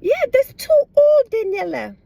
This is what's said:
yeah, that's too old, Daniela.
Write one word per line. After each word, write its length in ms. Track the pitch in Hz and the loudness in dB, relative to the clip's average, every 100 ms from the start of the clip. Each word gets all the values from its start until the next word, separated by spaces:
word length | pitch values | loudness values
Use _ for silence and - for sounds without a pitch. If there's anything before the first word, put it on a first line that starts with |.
yeah, 240 | 349 622 659 | -2 -2 0
that's 200 | 508 539 | -2 -2
too 300 | - - 622 587 - | -6 0 0 2 2
old, 360 | 587 605 523 | 4 4 0
Daniela. 640 | 440 403 392 359 294 214 202 | -4 -6 -6 -6 -8 -10 -14